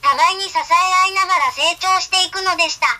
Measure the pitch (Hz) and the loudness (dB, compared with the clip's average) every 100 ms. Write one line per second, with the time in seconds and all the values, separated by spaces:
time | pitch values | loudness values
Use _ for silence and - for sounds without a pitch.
0 | 539 403 330 381 381 330 - 339 370 370 | 0 2 2 0 -4 -4 2 2 4 2
1 | 381 381 370 370 277 269 311 339 370 370 | 2 0 0 2 0 0 -2 0 0 0
2 | - 370 370 381 381 339 330 - 277 | 0 -2 -2 -2 -4 -2 -2 -2 -4